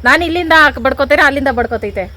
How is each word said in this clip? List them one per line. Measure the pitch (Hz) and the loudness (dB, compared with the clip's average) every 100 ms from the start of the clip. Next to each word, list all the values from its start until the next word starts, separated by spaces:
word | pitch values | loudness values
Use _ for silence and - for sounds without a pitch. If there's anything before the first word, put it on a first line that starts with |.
ನಾನು | 247 302 | 2 2
ಇಲ್ಲಿಂದ | 339 339 330 320 294 269 | 0 -4 2 4 4 2
ಬಡ್ಕೋತೀರಾ, | 240 254 277 302 294 | -4 -2 0 2 2
ಅಲ್ಲಿಂದ | 277 277 | 2 -2
ಬಡ್ಕೋತೈತೆ. | 240 233 226 208 196 185 | -2 -4 -4 -6 -6 -8